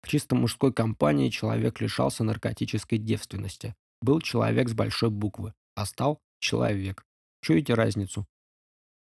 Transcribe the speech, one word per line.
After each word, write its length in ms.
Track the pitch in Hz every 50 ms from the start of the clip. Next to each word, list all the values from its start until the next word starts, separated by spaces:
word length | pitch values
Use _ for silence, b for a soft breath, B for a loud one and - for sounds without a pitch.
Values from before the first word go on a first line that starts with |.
| -
В 60 | -
чисто 260 | - 147 - - 127
мужской 360 | 123 123 117 - - - 135
компании 600 | 120 - 113 113 110 - 143 147 147 143 135 127
человек 500 | - - - 110 113 113 113 120 - -
лишался 440 | 117 110 - - 120 139 - - 113
наркотической 760 | 110 110 - - - 113 - 120 113 - 110 - _ - 110
девственности. 760 | 107 110 113 107 - - - 98 101 101 - - - 110 107 _ _ _ _ _ -
Был 180 | 117 143 165
человек 480 | 165 - - 117 110 113 113 120 131 117
с 60 | 113
большой 340 | 107 110 110 104 - - 117
буквы, 460 | 107 104 104 104 - - 98 101 - _ _ _ _
а 100 | - 104
стал 320 | 98 - - 123 143 151 - _ _ _ _
человек. 680 | - - - 117 120 117 107 101 95 98 95 - _ _ _ _ _ _ _ _
Чуете 320 | - - 156 165 147 - 120
разницу? 540 | 113 113 110 104 104 98 90 - 107 101 - _ _ _ _ _ _ _ _ _ _ _ _ _ _